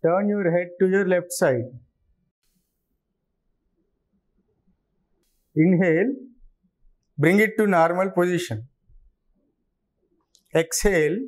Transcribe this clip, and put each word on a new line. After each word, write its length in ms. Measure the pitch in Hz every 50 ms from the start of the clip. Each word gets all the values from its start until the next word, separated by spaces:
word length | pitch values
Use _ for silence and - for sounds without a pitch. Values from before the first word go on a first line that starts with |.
| -
Turn 260 | 160 170 190 208 208
your 220 | 208 208 196 170
head 180 | 165 175 180 175 - -
to 80 | 196 185
your 200 | 190 196 202 180
left 240 | 185 175 175 175 -
side. 400 | - 185 156 127 120 107 - - - _ _ _ _ _ _ _ _ _ _ _ _ _ _ _ _ _ _ _ _ _ _ _ _ _ _ _ _ _ _ _ _ _ _ _ _ _ _ _ _ _ _ _ _ _ _ _ 202 _ _ _ _ _ _ 202 _ _ _ _ _ _ _ _ _ _ _ _ _ _ _ _ _ _ _ _
Inhale. 560 | 147 156 180 190 165 190 175 156 165 196 254 285 - - - _ _ - - _ _ _ _ _ _ _ _ _ _ _ _ _ -
Bring 220 | 143 156 185 208
it 160 | 214 208 214 -
to 80 | 214
normal 440 | 202 190 170 160 165 175 180 190 196
position. 580 | 185 180 175 180 180 170 175 - 113 107 117 - _ _ _ _ _ - _ _ _ _ _ _ _ _ _ _ _ _ _ _ _ _ _ _ _ _ _ _ _ _ _ _ _ _ _ _ -
Exhale. 640 | 160 165 165 - - - 208 190 165 156 147 165 220 269